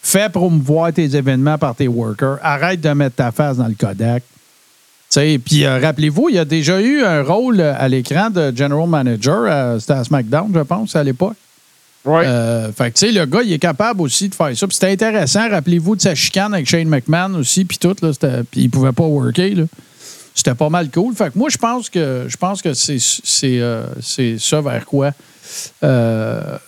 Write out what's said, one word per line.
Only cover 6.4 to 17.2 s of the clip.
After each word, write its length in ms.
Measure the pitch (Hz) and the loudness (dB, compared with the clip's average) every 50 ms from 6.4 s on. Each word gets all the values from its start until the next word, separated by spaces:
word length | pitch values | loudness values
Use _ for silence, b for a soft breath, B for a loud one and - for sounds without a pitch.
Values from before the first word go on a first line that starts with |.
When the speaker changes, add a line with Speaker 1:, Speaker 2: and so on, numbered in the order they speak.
| 165 | 0
Speaker 1:
déjà 340 | 143 156 165 151 143 180 190 | 0 0 0 0 2 2 2
eu 240 | 202 247 285 294 262 | 2 2 2 2 2
un 200 | 202 165 151 139 | 2 2 2 2
rôle, 360 | 131 170 214 254 254 240 196 | 2 0 0 2 2 2 4
euh, 140 | 165 151 135 123 | 2 2 2 0
à 100 | 131 131 | 0 2
l'écran 400 | 127 131 120 - 139 165 202 226 | 2 0 0 0 0 0 0 2
de 240 | 208 180 156 139 123 | 2 0 0 0 0
general 320 | 120 143 143 143 151 165 | 0 0 0 0 0 0
manager. 600 | 175 165 147 131 127 117 107 104 131 160 214 233 | 2 2 2 2 0 0 0 0 0 2 2 2
Euh, 320 | 214 160 143 131 123 117 110 | 2 2 0 0 0 -2 -2
c'était 160 | 104 - 147 | -2 -2 -2
à 100 | 135 123 | -2 0
SmackDown, 480 | 120 147 139 123 107 123 151 185 220 196 | 0 0 0 0 0 0 0 0 2 0
je 60 | 165 | 0
pense, 340 | 151 139 170 190 226 202 - | 0 0 -2 -4 -4 -2 0
à 80 | 165 147 | 0 0
l'époque. 340 | 135 127 123 180 202 226 _ _ _ _ _ _ _ _ _ _ _ _ _ _ | 0 0 0 -2 -2 -2 _ _ _ _ _ _ _ _ _ _ _ _ _ _
Speaker 2:
Ouais. 220 | 139 151 165 165 | 0 2 2 4
Speaker 1:
Euh, 440 | 139 123 120 117 117 117 117 110 110 104 | 2 2 0 0 0 0 -2 -4 -6 -4
fait 180 | - 127 120 | -2 -2 -2
que, 80 | 117 - | 0 2
tu 80 | 190 | 2
sais, 60 | 220 233 | 2 2
le 120 | 196 165 | 2 0
gars, 160 | 135 139 208 247 | 2 0 0 0
il 100 | 220 170 | 0 0
est 40 | 147 | 0
capable 440 | - 175 156 - 208 226 240 196 170 | 0 0 0 2 0 0 0 0 -2
aussi 260 | 135 - - 196 202 | -2 -2 -2 -4 -4
de 60 | 190 | -2
faire 200 | - 170 147 123 | -2 -2 -2 0
ça. 120 | 110 - | -2 -4
Puis 80 | 196 - | -2 0
c'était 180 | - - 185 196 | 0 0 0 2
intéressant. 560 | 185 226 220 214 214 165 131 - 196 220 233 | 2 0 0 2 0 0 2 0 0 0 2
Rappelez-vous 480 | 208 175 143 180 175 170 160 180 220 | 0 0 0 2 0 2 2 0 0
de 60 | 190 - | 0 0
sa 120 | 202 165 | 0 0
chicane 380 | 131 - - - 190 196 208 208 | 0 -2 -2 0 -2 -2 0 -2
avec 160 | 185 143 - | -2 0 0
Shane 200 | - 170 165 160 | 0 0 2 2
McMahon 460 | 151 135 117 - 156 170 | 0 0 2 0 0 0